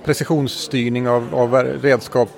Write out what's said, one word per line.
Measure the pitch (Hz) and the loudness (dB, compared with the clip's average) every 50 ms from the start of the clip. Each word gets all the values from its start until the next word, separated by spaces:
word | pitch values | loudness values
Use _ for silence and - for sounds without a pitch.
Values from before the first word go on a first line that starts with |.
| - | 0
precisionsstyrning | - 147 - 151 - 170 151 139 123 - - - - - 131 120 120 120 123 127 123 | -2 -2 -2 0 0 0 0 0 -2 -4 -8 -10 -4 -2 -2 -2 0 -2 -2 0 2
av, | 120 120 117 117 - | 0 0 0 -2 0
av | 131 123 120 120 131 123 131 135 139 | 0 0 2 4 2 2 2 -2 0
redskap | 127 143 135 120 - - - 127 120 104 - | 2 2 2 2 0 -2 0 0 0 0 -2